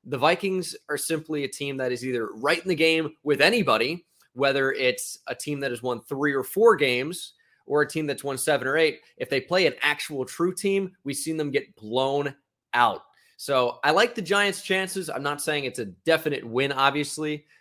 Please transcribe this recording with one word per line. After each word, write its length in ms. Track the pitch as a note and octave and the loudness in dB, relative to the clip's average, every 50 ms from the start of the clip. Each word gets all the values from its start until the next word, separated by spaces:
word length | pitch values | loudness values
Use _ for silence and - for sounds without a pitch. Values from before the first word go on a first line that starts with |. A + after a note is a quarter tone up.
| - | -12
The 120 | - C3+ | -8 -4
Vikings 580 | B2+ C3 D#3 F3+ F3 G3+ F#3+ F#3 F#3 F3 - - - _ - | 2 2 2 2 2 0 -2 -2 -2 -4 -6 -10 -12 _ -6
are 80 | D3 | -6
simply 460 | C3+ - - D#3+ D#3 D#3 D3+ D#3 D3 C#3 | -4 -4 -4 -4 -4 -4 -4 -6 -6 -6
a 40 | |
team 300 | C3+ - - C#3+ C#3 C#3 | -6 -8 -8 -8 -6 -6
that 140 | C3+ C3 B2+ | -4 -4 -2
is 120 | B2 A#2 B2 | -4 -4 -4
either 260 | C3 B2 A#2+ A2 - - | -4 -4 -2 -4 -4 -6
right 260 | A2 A#2+ C#3+ F3 F3 | -2 0 0 0 0
in 80 | - | 0
the 60 | F#3+ F3 | -2 0
game 380 | C#3+ D#3+ D#3+ D#3+ D#3+ D#3+ C#3 - _ | 4 4 4 4 4 0 -2 -6 _
with 200 | - D3 C#3+ C3+ | -2 0 2 4
anybody, 640 | C#3+ F3+ A#3 A#3+ F3+ C3+ A2+ A2 A#2 C3+ E3 F3 - _ _ _ _ _ - | 6 4 4 4 4 4 2 2 2 0 -4 -6 -10 _ _ _ _ _ -4
whether 380 | B2 C#3 C#3 C3+ C#3 C3+ C3+ | 0 0 2 2 2 0 0
it's 480 | C3 - C3 B2+ - - - - - - - | 0 2 2 0 0 0 -4 -10 -12 -12 -10
a 80 | - B2+ | -10 -10
team 240 | - - D3 D3 C#3 | -8 -6 -6 -6 -4
that 100 | C#3 C3 | -4 -6
has 140 | A#2+ A2 A#2 | -6 -4 -4
won 180 | B2+ B2 G#2+ | -4 -4 -4
three 320 | - - C#3+ C3+ D3 D3 C#3 | -6 -8 -6 -2 0 0 0
or 100 | C3+ B2 | 0 -2
four 320 | - - F#3+ A3+ A#3 G#3 | -2 2 6 6 6 6
games 580 | D3 D3 C3 B2 B2 C3+ D#3 F3+ - - - - _ _ _ _ _ _ | 6 4 2 2 2 0 -4 -6 -10 -12 -16 -18 _ _ _ _ _ _
or 160 | - C#3+ D3 D3 | -2 2 2 2
a 40 | |
team 200 | D3 - D#3+ D#3 | 0 0 -4 -2
that's 160 | C#3+ C3+ - - | -2 -4 -4 -4
won 160 | C#3 C3+ B2+ | -6 -6 -2
seven 280 | - - D3 C3+ B2+ | 0 2 2 2 2
or 80 | C3 C#3+ | 0 2
eight. 260 | D#3+ E3 D#3 D#3 - _ _ _ | 4 4 2 2 -2 _ _ _
If 120 | - - - | -10 -6 -2
they 100 | C#3 C3+ | -2 -2
play 280 | C3 - F3 F#3+ F#3 | -2 0 2 2 2
an 80 | D3 B2 - B2+ | 2 2 2 0
actual 420 | D3 D3 - - - D3+ C3+ B2+ | 0 0 0 -4 -8 -6 -6 -6
true 300 | - - - E3+ F3+ F3+ | -6 -4 -2 -2 -2 -2
team, 380 | - - G3 G3 G3 G3 F#3 - _ - | -2 -2 0 0 0 -2 -4 -8 _ -8
we've 120 | C#3 C3 | -8 -6
seen 220 | - - D#3+ D#3+ | -6 -4 -4 -4
them 140 | D#3 D3+ D3 | -4 -2 -2
get 240 | C3 C#3 - - _ | -2 -4 -4 -6 _
blown 580 | - G#2+ G#2+ A2+ C3 C3 C3+ C#3 C#3+ C#3+ C#3 C3+ _ _ _ _ _ _ _ - | -16 -8 -2 0 0 0 2 0 -2 -2 -4 -8 _ _ _ _ _ _ _ 2
out. 300 | A#2+ A#2+ A2+ F#2 - - _ _ _ _ _ _ | 4 4 4 4 0 -10 _ _ _ _ _ _
So 400 | - - - C#3 B2+ B2 A#2+ - - - | -10 -4 0 2 2 2 0 0 0 2
I 80 | D3 | 2
like 240 | D#3 F#3+ A3+ A#3+ - | 4 4 4 2 0
the 80 | A#3 F3+ | -2 -2
Giants' 400 | D#3 G3+ G3+ G3+ G3+ F#3+ F#3+ - | 0 2 2 2 0 0 -4 -4
chances. 480 | - F#3+ F#3+ F#3+ F#3 - G3 F3 D#3 | -2 -2 -2 -2 -4 -6 -6 -6 -6
I'm 100 | - - | -6 -4
not 220 | C#3 C#3+ D3 C#3+ - | -4 -4 -4 -4 -2
saying 220 | D#3+ D3+ D3 C#3 | -2 -2 -2 -2
it's 120 | B2+ - | -4 -6
a 80 | - A2+ | -6 -8
definite 580 | G2 F2+ - - E3 D#3+ D#3+ - D#3 C#3+ - - | -8 -10 -4 0 2 2 2 2 0 -4 -4 -6
win, 280 | A#2 A2+ B2+ C3+ C#3 | -4 0 0 0 0
obviously, 760 | C#3 C3 C#3 C#3 C3+ D3 D3 C#3+ - D3+ D#3 D3+ D3+ D3 - _ _ _ | 2 2 2 2 2 0 -2 -4 -6 -6 -6 -6 -6 -6 -10 _ _ _